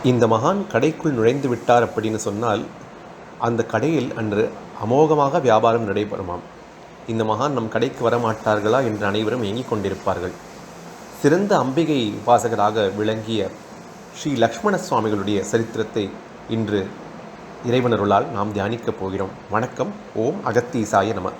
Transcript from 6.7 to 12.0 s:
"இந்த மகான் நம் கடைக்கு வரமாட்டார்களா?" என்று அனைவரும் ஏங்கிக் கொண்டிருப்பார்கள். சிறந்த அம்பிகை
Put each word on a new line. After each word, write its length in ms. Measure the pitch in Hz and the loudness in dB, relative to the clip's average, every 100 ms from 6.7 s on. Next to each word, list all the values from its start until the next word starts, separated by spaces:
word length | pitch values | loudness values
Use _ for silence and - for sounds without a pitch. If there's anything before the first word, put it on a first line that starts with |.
| - - - - | -20 -20 -18 -6
"இந்த 160 | 113 | -2
மகான் 260 | 110 107 143 | 0 0 0
நம் 200 | 135 110 | 0 -2
கடைக்கு 400 | 113 123 - 117 | -2 -2 0 0
வரமாட்டார்களா?" 680 | 117 117 110 - 107 104 120 | 2 0 0 0 2 4 2
என்று 280 | 127 104 101 | 2 0 -2
அனைவரும் 380 | 104 107 123 | 0 0 0
ஏங்கிக் 300 | 104 110 123 | -2 -4 -4
கொண்டிருப்பார்கள். 580 | 110 98 95 - 90 90 - - - - - - - - - | -2 -2 -2 -2 -2 -4 -8 -18 -18 -18 -18 -18 -18 -18 0
சிறந்த 360 | 143 170 202 185 | 4 4 4 2
அம்பிகை 560 | 127 131 160 147 | 2 0 2 2